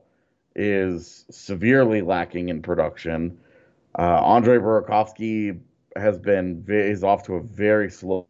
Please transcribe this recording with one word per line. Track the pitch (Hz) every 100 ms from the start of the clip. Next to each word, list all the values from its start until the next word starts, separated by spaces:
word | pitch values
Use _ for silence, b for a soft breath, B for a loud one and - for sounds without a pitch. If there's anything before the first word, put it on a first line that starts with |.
| _ _ _ _ _ -
is | 104 98 92 85 82 - -
severely | - - 95 110 135 120 110
lacking | 87 90 87 87 90
in | 80
production. | 85 82 78 - 82 82 85 - b b b b b -
Uh, |
Andrei | 87 85 - 113 117 120
Burakovsky | 101 110 - 107 - - 110 110 104 85 - _ _ 95
has | 104 95
been | 95 98 90 85
ve-, | 98 104
is | 101 101
off | 98 101
to | - 92
a |
very | 110 101 104 107 101
slow | - 92 92 90